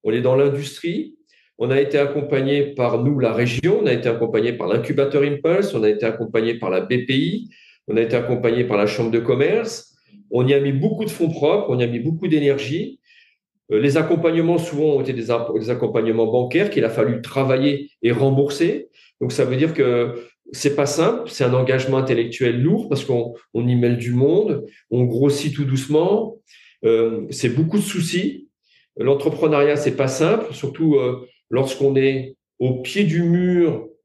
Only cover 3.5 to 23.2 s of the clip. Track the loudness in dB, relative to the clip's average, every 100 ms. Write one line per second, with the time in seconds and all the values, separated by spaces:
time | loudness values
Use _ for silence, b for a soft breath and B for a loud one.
3.5 | 0 0 2 2 0 0 0 0 0 0
4.5 | -2 -2 -2 0 0 2 2 0 0 0
5.5 | 2 0 0 2 2 -2 -2 -2 0 0
6.5 | -2 -2 -2 0 -2 0 0 0 -4 -10
7.5 | B B B -2 0 0 0 -2 -2 0
8.5 | 0 0 0 0 0 0 0 0 0 2
9.5 | 0 -2 -10 -18 b b b _ -2 2
10.5 | 2 2 0 -2 -2 -6 -2 -4 0 0
11.5 | 0 0 -2 -2 -2 -4 -4 0 2 2
12.5 | 0 -2 -6 -8 -12 b b b b _
13.5 | _ _ 0 2 2 2 2 2 2 2
14.5 | 0 -2 -2 0 0 -2 -6 -2 -2 -2
15.5 | -4 -2 -2 0 0 0 0 2 0 0
16.5 | 0 0 0 0 0 0 -2 -4 -2 0
17.5 | 2 2 -2 -8 _ 0 2 2 2 0
18.5 | 0 0 -2 -8 b b _ -6 -2 0
19.5 | 2 0 2 2 2 0 B B _ -20
20.5 | -4 -2 0 0 2 0 0 -8 -2 0
21.5 | 2 2 0 0 -2 0 0 -2 -2 0
22.5 | 2 2 0 -2 -4 -2 -2